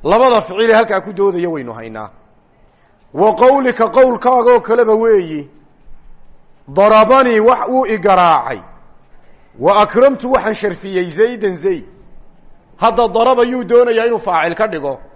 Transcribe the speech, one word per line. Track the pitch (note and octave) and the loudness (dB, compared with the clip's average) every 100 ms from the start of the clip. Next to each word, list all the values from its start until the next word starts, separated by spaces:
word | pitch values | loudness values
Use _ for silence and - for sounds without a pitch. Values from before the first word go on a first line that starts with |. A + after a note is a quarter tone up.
Labada | D3 A3 C4 A3+ | 0 2 2 2
ficil | - F#3+ A3+ | -2 -2 2
ee | |
halkaa | A3 A3+ G3 | 2 2 -4
ku | G3 | -6
doodaya | F#3+ G3+ F3+ F3 | -2 -2 -2 -6
waynu | D#3+ A#2+ | -6 -10
haynaa. | A2+ A2+ A2 G#2+ - _ _ _ _ _ _ _ _ _ | -14 -14 -14 -14 -18 _ _ _ _ _ _ _ _ _
Wa | C#3+ G#3 A3 | 0 0 4
qawlika | B3 C#4 B3+ A#3+ A3+ | 4 4 0 -2 -2
qowlkaagoo | C4 B3+ A#3 B3 B3+ A#3+ A#3+ | 0 0 0 0 2 4 2
kaleba | - A#3 A3 A3 | 2 0 2 2
weeyi, | A3+ G#3 E3 D3+ D3 _ _ _ - - - - - - _ _ - | 2 0 0 -10 -12 _ _ _ -20 -20 -20 -20 -20 -20 _ _ -8
darabanii | D3 G3+ G#3+ A3 C4 B3+ A3 | 0 4 4 4 4 4 2
wax | A3 B3 - | 2 0 -2
wuu | C4 A3+ | -2 -2
i | A3 | -2
garaacay, | F#3+ F#3 F3 D3+ - A2 - - - - _ - - - _ - | 2 2 4 2 -2 -10 -14 -20 -20 -20 _ -20 -20 -20 _ -2
wa | C#3+ G3+ | 0 2
akramtu | G3+ A3 C4+ C4+ B3 | 2 2 2 2 -2
waxaan | C4 G#3+ G#3 | -2 -2 -6
sharfiyey | G3+ F3 G3 F#3 F3+ | -6 -8 -8 -6 -6
zaydan | D#3 A3+ A#3+ G3+ F3 | 0 -2 0 -6 -4
zayd. | F#3+ E3+ - - - - - - - - _ - | -4 -4 -10 -20 -20 -20 -20 -20 -20 -20 _ -2
Hadda | A3+ A3 A3+ | -2 0 -2
daraba | F#3 B3 B3 A#3+ | 0 2 2 0
yuu | B3+ | -2
doonayaa | G3 A#3+ A#3+ A3+ A#3 | 2 2 2 0 -2
inuu | A3 | -4
faacil | F#3+ E3+ E3 F3 | -2 -2 -2 -2
ka | A3 | -4
dhigo. | D#3+ C#3+ C3 - | -4 -8 -10 -16